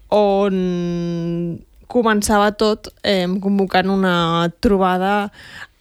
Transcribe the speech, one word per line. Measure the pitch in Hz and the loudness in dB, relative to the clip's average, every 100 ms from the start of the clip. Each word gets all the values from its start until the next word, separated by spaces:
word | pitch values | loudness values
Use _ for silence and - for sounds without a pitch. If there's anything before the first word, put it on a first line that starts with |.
| - | -2
on | 208 202 196 202 190 180 175 175 175 170 170 170 170 170 - - _ - | 0 2 2 0 0 -2 -4 -4 -4 -4 -4 -4 -4 -6 -8 -14 _ -4
començava | 247 226 208 208 208 208 208 | 0 2 2 2 2 2 2
tot, | 214 214 - - | 0 -2 -8 -8
eh, | - 190 180 190 | -2 0 0 -2
convocant | 196 196 190 185 190 | -2 0 0 0 0
una | 196 190 175 165 170 170 - | 0 2 2 0 0 -2 0
trobada | 240 196 185 180 190 208 208 - - - - _ | 0 2 2 0 0 -2 -4 -10 -20 -20 -20 _